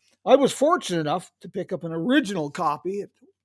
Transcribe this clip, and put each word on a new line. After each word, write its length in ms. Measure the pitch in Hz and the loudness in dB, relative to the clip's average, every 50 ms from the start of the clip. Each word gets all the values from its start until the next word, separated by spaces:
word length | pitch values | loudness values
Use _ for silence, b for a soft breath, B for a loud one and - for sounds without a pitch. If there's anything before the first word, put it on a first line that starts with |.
| b b b b - | b b b b 2
I 100 | 190 254 | 6 6
was 160 | 277 269 196 | 6 6 4
fortunate 500 | - - 269 311 359 277 - - 180 165 | 2 2 2 2 2 2 0 -2 -4 -2
enough 300 | 151 147 160 185 - - _ _ | -2 -2 -2 -4 -6 -8 _ _
to 80 | - 180 | -18 -12
pick 220 | - 190 175 - | -10 -10 -8 -8
up 120 | 190 160 170 | -8 -8 -8
an 80 | 165 | -6
original 580 | 160 165 165 240 262 311 233 190 208 165 151 147 | -6 -4 0 2 2 2 2 0 -4 -6 -6 -6
copy 520 | - 190 170 151 147 147 - 180 196 202 | -4 -2 -2 -2 -2 -2 -4 -8 -8 -8
at 80 | 185 - _ _ 269 381 _ _ | -8 -12 _ _ _ _ _ _